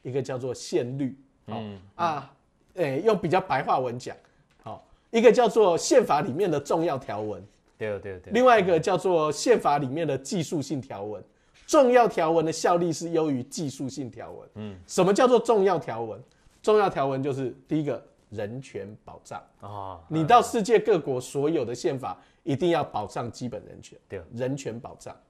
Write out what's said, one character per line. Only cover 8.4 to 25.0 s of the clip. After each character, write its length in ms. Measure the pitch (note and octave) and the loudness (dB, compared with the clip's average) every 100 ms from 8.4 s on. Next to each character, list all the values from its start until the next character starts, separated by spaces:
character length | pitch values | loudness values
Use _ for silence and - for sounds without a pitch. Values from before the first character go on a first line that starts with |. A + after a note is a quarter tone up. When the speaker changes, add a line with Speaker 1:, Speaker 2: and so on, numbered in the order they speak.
Speaker 1:
外 140 | B3+ A3+ | 6 6
一 60 | |
个 160 | F#3 E3 | 4 2
叫 160 | E3 F3+ | 2 -2
做 340 | F#3+ E3+ D3+ | 2 0 0
宪 300 | D3 - A3 | -2 2 4
法 180 | D#3+ C#3+ | 4 0
里 80 | C#3 | -2
面 200 | D3 D#3+ | -4 -4
的 100 | C3+ | -4
技 240 | - G3 | -4 -6
术 200 | D3 E3+ | -4 -6
性 180 | C3 D3 | -6 -8
条 240 | A2+ G#2 | -8 -10
文。 180 | G#2 G2+ - _ _ _ - | -10 -10 -16 _ _ _ 2
重 260 | D#4+ B3+ | 4 6
要 160 | B3 A3 | 6 4
条 220 | - D#3+ | 2 2
文 140 | E3 | 2
的 60 | D#3+ | 2
效 260 | D#3 A3 F3 | 0 2 2
力 160 | F3 | 0
是 180 | D#3 E3+ | -4 -2
优 200 | D#3+ D#3+ | 0 0
于 120 | C3 | -2
技 260 | A#2+ - D3+ | -6 -8 -8
术 200 | - C3+ | -6 -10
性 220 | D3 B2+ | -8 -12
条 220 | A2+ E2+ | -12 -16
文。 160 | F2+ G#2 | -16 -18
Speaker 2:
嗯。 240 | - G#2+ F#2+ - | -14 -14 -14 -6
Speaker 1:
什 180 | - | 0
么 80 | F3+ | 2
叫 140 | G3+ B3+ | 4 4
做 100 | A#3+ | 4
重 240 | A#3 A3+ | 4 2
要 160 | G3 E3+ | 4 0
条 240 | - A2+ | -4 -8
文？ 180 | A#2 G2+ - _ _ _ | -8 -10 -16 _ _ _
重 160 | - G#3+ | 2 4
要 140 | G3 | 4
条 160 | - C#3 | 0 -2
文 160 | C3+ | -2
就 100 | C#3 | -4
是 220 | C3 B2+ - _ | -4 -6 -8 _
第 100 | D#3 | -4
一 60 | |
个， 200 | C#3+ A#2+ - _ _ | -2 -6 -8 _ _
人 300 | G#2 G#2 B2 | -8 -8 -8
权 360 | C3 - G2 A2 | -12 -12 -12 -16
保 160 | - E2 | -20 -20
障。 180 | - G#2 - _ | -16 -18 -18 _
Speaker 2:
哦。 400 | G2+ G#2 F#2+ F2+ - | -14 -12 -12 -14 -6
Speaker 1:
你 180 | D#3 D#3 | -2 4
到 160 | A#3+ | 4
世 180 | G#3 A#3+ | 4 -2
界 160 | G3 A3 | 2 2
各 180 | - F#3 | 4 0
国 220 | D3+ B2+ | 0 -6
所 280 | B2+ C#3+ D3 | -4 -2 0
有 160 | E3 | 0
的 80 | A2+ | -4
宪 240 | B2+ F3 C3+ | -4 -4 -4
法 220 | G#2+ F2 _ _ | -8 -12 _ _
一 140 | - C3+ | -6 0
定 140 | F3 | 2
要 120 | E3 | 2
保 240 | C#3 - G#2 | 0 -6 -6
障 240 | D3 A#2+ | -8 -10
基 180 | - B2 | -8 -10
本 160 | A2 - | -10 -14
人 140 | F2 | -20
权。 160 | - - _ | -20 -20 _
Speaker 2:
对。 120 | G2 E2 | -14 -12
Speaker 1:
人 240 | A#2 B2+ C#3 | -6 -4 -4
权 240 | C3 A2+ | -8 -12
保 160 | - | -14
障。 180 | - | -18